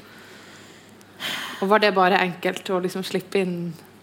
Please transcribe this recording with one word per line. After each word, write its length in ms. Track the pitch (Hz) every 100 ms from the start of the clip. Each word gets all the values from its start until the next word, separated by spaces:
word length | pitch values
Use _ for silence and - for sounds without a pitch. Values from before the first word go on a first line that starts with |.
| - - - - - - - - - - - - - - - -
Og 80 | 196
var 100 | 208
det 140 | 208
bare 240 | 190 185 196
enkelt 480 | 180 170 190 185 -
å 100 | 185
liksom 220 | 180 190 185
slippe 360 | 185 - 196
inn 300 | 180 175 170 151 - -